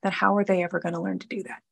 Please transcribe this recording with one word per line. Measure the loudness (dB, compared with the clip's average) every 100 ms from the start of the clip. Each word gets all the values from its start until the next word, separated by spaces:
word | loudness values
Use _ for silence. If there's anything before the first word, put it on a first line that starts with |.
then | -2
how | 2 4 4
are |
they | 4 2
ever | 2 -2
gonna | -2 -4
learn | -4 -6
to | -6
do | -8
that? | -8 -12 _